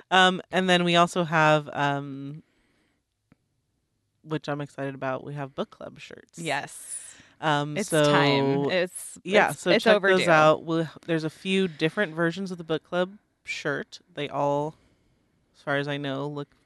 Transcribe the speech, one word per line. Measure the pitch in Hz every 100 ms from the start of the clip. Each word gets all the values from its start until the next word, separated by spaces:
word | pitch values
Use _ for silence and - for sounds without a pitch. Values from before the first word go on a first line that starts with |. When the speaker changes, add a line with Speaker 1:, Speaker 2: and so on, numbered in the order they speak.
| -
Speaker 1:
Um, | 185 185 185 -
and | 175 185
then | 180
we | 175 170
also | 170 185
have, | 156 165 156 151 147
um, | 131 143 143 143 135 139 151 _ _ _ _ _ _ _ _ _ _ _ _ _ _ _ _ _ _
which | 156 156 -
I'm | 143
excited | 147 - 139
about, | 135 135 131
we | -
have | 143 135
book | 151 208
club | - 147 147
shirts. | - - - -
Speaker 2:
Yes. | 165 139 - - - - - - - _
Speaker 1:
Um, | 156 147 147 147
Speaker 2:
It's | 208
Speaker 1:
so | 156
Speaker 2:
time. | 147 151 143 143 139 139 143
It's, | 180 180 - - -
Speaker 1:
yeah, | 170 202 175
Speaker 2:
it's, | 147
Speaker 1:
so | 180
Speaker 2:
it's | 214
Speaker 1:
check | 226 208
Speaker 2:
overdue. | 190 185
Speaker 1:
those | 180
out. | 156 156 156
We'll, | 160 165 156 - -
there's | 165
a | 156
few | - 190 190 190
different | 151 160 208 180
versions | 160 165 170 196
of | 180
the |
book | 165 156
club | _ 180 185 208 _ _
shirt. | - - 156 143 - - _
They | - 147
all, | 139 143 143 151 - _ _ _ _ _ _ _ _
as |
far | - 143
as | 143
I | 143
know, | 143 135 143
look | 143 143 _